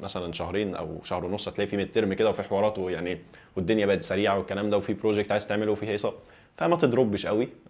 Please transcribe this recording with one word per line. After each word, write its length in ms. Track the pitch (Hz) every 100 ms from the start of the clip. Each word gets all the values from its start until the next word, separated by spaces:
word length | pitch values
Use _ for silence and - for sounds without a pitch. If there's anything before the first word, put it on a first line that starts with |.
مثلًا 300 | 98 92 87
شهرين 420 | 85 85 95 104 85
أو 280 | 82 80
شهر 220 | - 90 90
ونص 220 | 101 -
هتلاقي 200 | 90 98
في 100 | 101
ميد 140 | 92
ترم 220 | 113 104
كده 160 | 95 110
وفي 140 | 98
حوارات 360 | 95 98 90 90
ويعني 400 | 92 85 87 87 - - - -
والدنيا 300 | 87 110 101
بقت 180 | 95
سريعة 340 | - 95 104 98
والكلام 320 | 90 98 104
ده، 80 | 104
وفي 160 | 98
بروجكت 380 | 101 110 104 101
عايز 160 | 104 -
تعمله 240 | 104 107
وفي 160 | 104 107
هيصة، 260 | 104 107 - - - - -
فما 180 | 170 170
تضربش 500 | 147 120 120 101 82
قوي، 240 | 107 123 - -